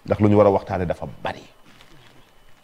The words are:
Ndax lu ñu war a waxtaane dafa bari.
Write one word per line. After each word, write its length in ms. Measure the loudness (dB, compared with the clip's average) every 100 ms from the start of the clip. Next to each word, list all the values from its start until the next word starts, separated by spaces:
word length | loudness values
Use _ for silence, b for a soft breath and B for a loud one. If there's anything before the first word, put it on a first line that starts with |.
Ndax 140 | -6 0
lu 80 | 2
ñu 60 | 4
war 100 | 4
a 40 |
waxtaane 340 | 2 -4 -6 -6
dafa 200 | -8 -12 -12
bari. 200 | -12 -12 -18 _ _ _ -20 -20 -20 -20 _ _ -20 -20